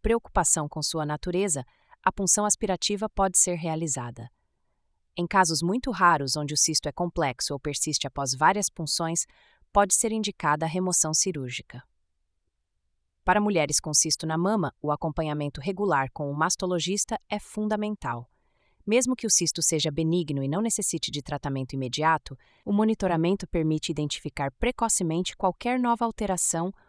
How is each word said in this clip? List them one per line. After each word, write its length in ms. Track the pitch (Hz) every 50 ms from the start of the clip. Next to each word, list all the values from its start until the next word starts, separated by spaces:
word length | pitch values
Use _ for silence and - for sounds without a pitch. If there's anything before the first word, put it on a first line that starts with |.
| -
preocupação 680 | 214 226 - - - - 196 170 - - 165 151 147
com 140 | - 160 147
sua 200 | - - 160 151
natureza, 640 | 151 151 147 - 175 170 185 202 202 147 139 127 - _ _ _ _ _ _ -
a 80 | 190
punção 340 | - - 196 180 - 214 208
aspirativa 640 | 208 - - - 196 185 170 - - 208 190 220 214
pode 300 | - - 196 190 185 -
ser 160 | - 190 175
realizada. 760 | 165 160 165 160 160 170 156 135 131 120 120 123 - 117 127 _ _ _ _ _ _ _ _ _ _ _ _ _ _ _ _ -
Em 100 | - 175
casos 340 | 170 - 196 185 160 165 143
muito 300 | 170 175 202 254 - 269
raros 460 | 208 175 185 175 165 147 139 131 -
onde 160 | 151 151 143 151
o 40 |
cisto 300 | 147 - - 156 - -
é 60 | 151 -
complexo 580 | - 175 175 - 170 156 135 123 - - -
ou 80 | 143 135
persiste 480 | - 147 139 - - 156 151 - -
após 260 | 135 - - 139 131 131
várias 360 | 127 151 165 190 208 190 -
punções, 560 | - - 165 147 - - 170 160 165 170 - - _ _ _ _ _ _ _ _ -
pode 200 | 202 202 196 -
ser 200 | - - 220 220
indicada 520 | 220 214 196 190 - - 151 147 151 160
a 40 | 160
remoção 440 | 151 185 185 180 175 - - 156 156
cirúrgica. 720 | - - 190 165 147 131 123 123 - - - - 127 - _ _ _ _ _ _ _ _ _ _ _ _ _ _ _ _ _ _ _ _ _ _ _ _ _ _ _ -
Para 160 | - 180 208
mulheres 400 | 208 208 202 165 147 143 151 -
com 120 | - 160 147
cisto 320 | - - 160 147 - -
na 120 | 160 160
mama, 360 | 160 175 196 220 214 165 131 - _
o 120 | - 147 147
acompanhamento 680 | - - 160 147 - 160 156 147 147 147 143 - -
regular 500 | 135 180 190 185 208 196 160 135 135 131 -
com 180 | - 151 143
o 20 | 143
mastologista 840 | 147 160 180 - - 190 180 180 170 147 170 196 202 - - 226 214 _ -
é 80 | -
fundamental. 920 | 208 - - - 214 214 214 214 208 214 208 214 - - 127 120 120 120 - _ _ _ _ _ _ _ _ _ _ -
Mesmo 260 | 202 214 247 247 247 254
que 140 | - -
o 20 | 214
cisto 320 | - - 170 156 - -
seja 300 | 160 - 165 151 139 160
benigno 500 | 143 151 165 160 165 180 165 143 143 139
e 60 | 135
não 140 | 135 147 190
necessite 500 | 226 233 - - 190 - - 156 - -
de 100 | 170 143
tratamento 520 | - - 151 139 - 143 135 135 131 127 -
imediato, 640 | 135 131 123 123 147 151 160 160 151 - - 135 - _ _ _ _ -
o 80 | 208
monitoramento 720 | 202 202 214 220 220 - 202 180 175 160 165 175 196 196 -
permite 460 | - - 170 156 156 156 156 - -
identificar 600 | 151 156 151 143 - - - 143 - - 139 139 -
precocemente 840 | - - 240 254 - 233 220 - - 185 160 160 170 185 - -
qualquer 420 | - - 185 180 - - 240 247 254
nova 260 | 247 240 233 220 233
alteração 680 | 233 220 - 214 196 190 175 - - - 165 170 185 196 _ _